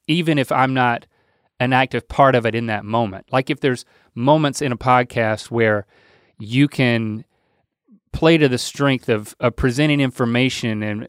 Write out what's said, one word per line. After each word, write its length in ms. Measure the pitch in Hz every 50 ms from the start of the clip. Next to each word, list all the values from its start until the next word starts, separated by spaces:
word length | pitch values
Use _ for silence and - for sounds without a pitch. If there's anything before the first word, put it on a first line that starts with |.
| _
even 300 | - 151 175 165 160 156
if 140 | 143 127 -
I'm 240 | 160 131 131 131 131
not 320 | 131 123 120 117 - - _ _ _ _ _ _ _ _ _ _ _
an 140 | 123 123 131
active 340 | 127 131 131 - 120 -
part 280 | _ - - 139 135 131
of 100 | 123 113
it 80 | 113 107
in 140 | 117 120
that 180 | 113 107 104 104
moment. 400 | 104 113 117 117 101 92 95 - _
Like, 180 | 131 131 131 -
if 100 | 147 -
there's 240 | - 139 127 120 - _ _ _ _ _ _
moments 480 | 120 120 143 202 185 151 143 127 -
in 100 | 143 131
a 60 | 123
podcast 720 | 107 - 127 127 123 127 127 - 123 113 110 110 104 - -
where 380 | 113 117 113 110 107 104 98 _ _ _ _ _ _ _ _ _ _ _
you 280 | 110 104 117 135 143
can 580 | 143 - - 135 120 117 113 113 110 107 110 - _ _ _ _ _ _ _ _ _ _ _ _ _ - _ _ _
play 260 | - - 160 160 170
to 100 | 160 151
the 100 | 135 123
strength 520 | 120 - - - - 143 139 131 120 - -
of, 260 | 117 107 107 - - _
of 160 | - 120 -
presenting 440 | - - 131 120 135 151 151 147 143
information 840 | 139 127 - - 127 117 117 123 127 131 - - - 117 110 107 107
and, 240 | 107 104 107 -